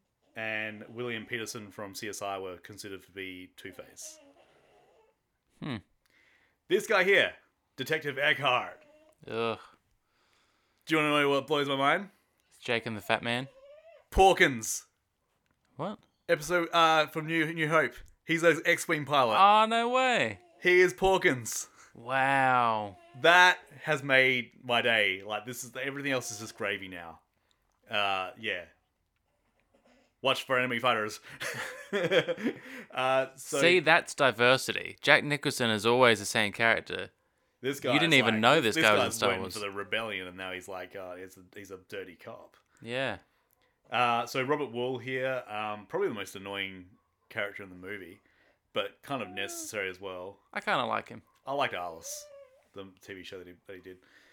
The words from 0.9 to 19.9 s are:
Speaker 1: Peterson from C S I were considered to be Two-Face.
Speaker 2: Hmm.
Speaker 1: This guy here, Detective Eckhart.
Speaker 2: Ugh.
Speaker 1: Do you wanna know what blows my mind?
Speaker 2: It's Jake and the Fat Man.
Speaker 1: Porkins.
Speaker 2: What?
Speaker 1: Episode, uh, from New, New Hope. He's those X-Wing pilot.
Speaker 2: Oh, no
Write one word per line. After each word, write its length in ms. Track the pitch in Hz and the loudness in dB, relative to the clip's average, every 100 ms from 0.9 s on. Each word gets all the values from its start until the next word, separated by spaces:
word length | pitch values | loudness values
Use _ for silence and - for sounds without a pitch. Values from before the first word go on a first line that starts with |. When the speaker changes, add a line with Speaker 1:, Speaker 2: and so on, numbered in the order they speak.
| 117 123 117 104 | -10 -8 -8 -8
Speaker 1:
Peterson 440 | 120 110 123 104 | -8 -8 -10 -14
from 240 | - 101 | -14 -12
C 140 | 95 110 | -10 -10
S 140 | 95 | -8
I 160 | 101 98 | -8 -6
were 180 | 95 87 | -8 -12
considered 440 | - 101 104 95 | -16 -16 -14 -14
to 60 | - | -16
be 400 | 92 95 90 92 - | -14 -12 -12 -18 -18
Two-Face. 640 | 98 90 - - - 311 285 _ _ _ _ _ _ _ _ _ _ _ _ _ | -18 -16 -20 -18 -18 -18 -20 _ _ _ _ _ _ _ _ _ _ _ _ _
Speaker 2:
Hmm. 140 | 156 113 - _ _ _ _ _ _ _ _ | -12 -12 -14 _ _ _ _ _ _ _ _
Speaker 1:
This 180 | 190 208 | -2 0
guy 180 | 208 | 0
here, 280 | 185 190 101 - _ _ _ - | 4 4 2 -2 _ _ _ -12
Detective 420 | 131 156 147 135 | -6 -4 -4 -2
Eckhart. 600 | 147 139 135 123 95 - - _ _ _ - | 0 0 2 0 -2 -12 -20 _ _ _ -10
Speaker 2:
Ugh. 300 | 110 117 107 - _ _ _ _ _ _ _ _ _ _ _ - | -4 -4 -4 -10 _ _ _ _ _ _ _ _ _ _ _ -4
Speaker 1:
Do 80 | |
you 80 | 156 | 0
wanna 180 | 151 147 | 2 2
know 80 | 143 | 4
what 160 | 139 135 | 2 0
blows 220 | 151 143 | -2 0
my 80 | 135 | 2
mind? 320 | 139 165 202 _ _ _ _ | 2 2 -2 _ _ _ _
Speaker 2:
It's 100 | _ | _
Jake 220 | - 117 117 | -4 -4 -2
and 100 | 110 | -10
the 40 | |
Fat 220 | - 113 | 0 0
Man. 260 | 117 120 135 - - - - - _ | 0 -4 -6 -16 -20 -20 -20 -20 _
Speaker 1:
Porkins. 720 | - 190 170 175 123 110 - - _ _ _ _ _ _ _ _ - | 6 6 8 4 2 -6 -8 -10 _ _ _ _ _ _ _ _ -10
Speaker 2:
What? 220 | 165 214 _ _ - | -10 -10 _ _ -2
Speaker 1:
Episode, 400 | 170 147 175 170 | -2 2 0 2
uh, 340 | 170 165 160 151 | 4 6 6 2
from 200 | 160 156 | -2 -4
New, 260 | 165 156 | -2 -2
New 160 | 165 151 | -2 2
Hope. 260 | 160 131 - - _ | 2 2 -4 -20 _
He's 160 | - 165 | -4 4
those 180 | 170 160 | 4 4
X-Wing 400 | 170 165 - 160 | 2 -2 0 -2
pilot. 320 | 139 143 120 110 | 2 2 4 6
Speaker 2:
Oh, 280 | 196 214 220 | 8 8 4
no 220 | 233 233 | 2 0